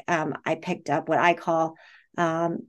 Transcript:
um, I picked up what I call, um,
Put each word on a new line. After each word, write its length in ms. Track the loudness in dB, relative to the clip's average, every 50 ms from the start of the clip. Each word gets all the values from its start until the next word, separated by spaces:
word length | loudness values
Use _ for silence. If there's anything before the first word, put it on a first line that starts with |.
| -4 -2
um, 260 | 0 0 0 -2 -4 -4 -2
I 120 | -4 -4
picked 340 | -4 -2 -6 -6 -4 -2 -2
up 180 | -2 -2 0 0
what 120 | 2 4
I 120 | 4 4
call, 440 | 4 2 2 0 2 2 0 0 -4 -10 -20 -20 -20 -20 _ _ -4
um, 520 | -2 0 0 0 0 0 -2 -2 -4 -8